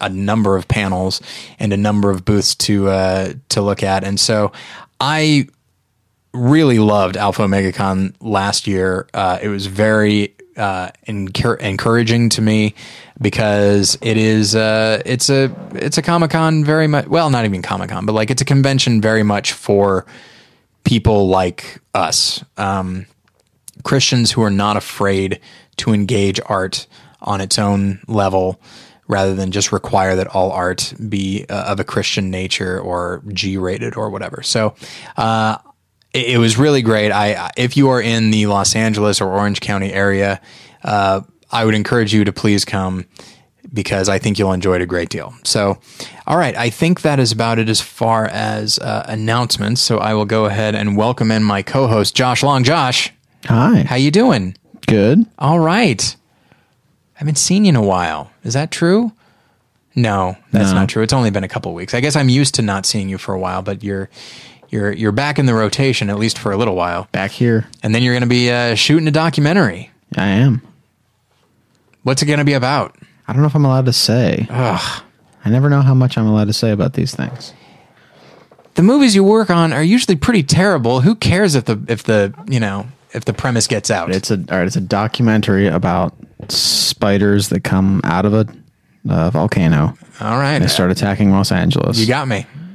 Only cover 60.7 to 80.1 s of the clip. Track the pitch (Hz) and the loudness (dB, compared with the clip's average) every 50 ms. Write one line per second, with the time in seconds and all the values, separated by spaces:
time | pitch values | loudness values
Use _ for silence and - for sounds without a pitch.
60.7 | 92 95 98 - - 110 110 110 139 131 120 107 98 101 98 95 - 113 - 90 | 2 2 0 0 0 -2 0 0 2 2 2 0 0 -2 -4 -6 -8 -8 -8 -8
61.7 | 85 85 95 - - 120 131 151 147 151 135 127 123 143 143 135 - - 113 101 | -10 -10 -8 -6 -4 -2 0 0 2 2 2 4 4 4 2 2 0 0 0 0
62.7 | 98 98 95 - - 107 98 95 95 90 - - 98 92 92 92 92 92 92 101 | -2 -2 -2 -2 -2 -2 -4 -6 -6 -8 -6 -6 -6 -4 -4 -4 -6 -6 -6 -6
63.7 | 98 - 107 101 98 95 95 - - - - - - - - - - _ - - | -8 -6 -6 -6 -6 -6 -8 -10 -14 -20 -20 -20 -20 -20 -20 -20 -20 _ -12 -8
64.7 | - 107 101 104 101 87 110 104 101 127 143 147 139 151 139 127 117 110 110 98 | -6 -4 -2 -2 -2 0 0 0 2 2 0 0 0 2 2 2 2 2 2 0
65.7 | - - 135 135 120 - 107 101 104 104 113 113 - - - 107 98 101 120 110 | 0 0 0 0 0 0 -2 -2 -2 -2 -2 -2 -2 -4 -4 -2 -2 0 0 0
66.7 | 92 90 87 87 87 87 95 - - 95 95 98 - - 123 120 113 110 - - | 0 0 -2 -2 -2 -6 -6 -6 -6 -4 -4 -4 -2 0 2 2 2 2 0 -4
67.7 | - - - 110 110 117 123 123 123 123 123 120 123 123 123 120 120 123 120 120 | -8 -8 -4 -2 0 2 2 2 0 0 2 2 2 2 2 2 2 0 0 0
68.7 | 113 107 - - 147 165 156 156 143 156 160 165 - 156 143 147 175 202 156 101 | 0 0 2 2 2 2 2 2 2 2 0 0 0 2 2 2 2 0 -2 -4
69.7 | 85 92 - - _ _ _ - - - 95 101 95 107 131 139 113 127 - - | -6 -8 -14 -18 _ _ _ -10 -6 -4 -2 0 2 4 4 4 2 0 -4 -10
70.7 | _ _ _ _ _ _ _ _ _ _ _ _ _ _ _ _ _ _ _ _ | _ _ _ _ _ _ _ _ _ _ _ _ _ _ _ _ _ _ _ _
71.7 | _ _ _ _ _ _ - 127 135 131 156 147 147 147 143 147 143 131 123 127 | _ _ _ _ _ _ -4 -2 -2 0 0 0 2 2 2 2 2 2 2 0
72.7 | 147 135 95 - - _ - - _ _ _ - 113 135 151 147 147 151 143 135 | 0 0 -2 -4 -8 _ -20 -20 _ _ _ -2 0 2 2 4 4 2 4 4
73.7 | 131 131 131 123 117 - - - 110 127 117 87 - - - - - 123 131 110 | 4 2 2 2 0 0 0 2 2 2 2 2 0 -2 -4 -4 -2 -2 0 0
74.7 | 87 - - - - - - _ _ _ _ _ _ _ - 101 117 127 139 147 | -2 -2 -4 -8 -10 -12 -14 _ _ _ _ _ _ _ -2 0 2 2 4 4
75.7 | 143 139 135 135 131 127 127 123 - 127 110 107 107 107 104 104 113 - 120 113 | 4 4 4 4 4 4 4 2 0 0 0 2 2 2 2 0 0 0 0 0
76.7 | 107 101 92 - - - - 131 - - - - 127 - - - - - - - | 0 0 0 -2 -2 -2 -4 -4 -4 -6 -8 -8 -8 -12 -16 -18 -20 -20 -20 -20
77.7 | - _ _ _ _ _ _ _ _ - - - - - - _ _ - _ _ | -20 _ _ _ _ _ _ _ _ -20 -20 -20 -20 -20 -20 _ _ -20 _ _
78.7 | - - 170 214 269 294 277 233 196 196 196 196 214 226 214 - 175 170 165 160 | 2 4 4 6 6 6 6 6 6 6 6 6 4 4 4 2 2 2 2 2
79.7 | 147 139 156 175 220 247 - - | 2 2 2 4 4 4 2 2